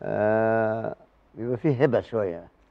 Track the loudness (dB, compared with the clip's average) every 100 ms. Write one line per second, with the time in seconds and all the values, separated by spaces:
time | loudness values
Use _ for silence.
0 | -4 0 2 4 4 4 2 0 -4 -8
1 | -14 _ _ -8 -4 0 2 0 0 -4
2 | -2 -4 -4 -6 -12 _ _